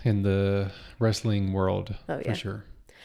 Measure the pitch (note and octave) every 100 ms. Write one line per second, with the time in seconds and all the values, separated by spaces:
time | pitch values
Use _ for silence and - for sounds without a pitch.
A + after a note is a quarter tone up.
0 | A#2+ G#2 G2 G2 G2 G2 F#2+ - - -
1 | A2+ G#2 A2+ G2+ F#2+ F#2+ F#2 F#2+ G2 G2+
2 | - D3 - - G2+ G2+ - - - -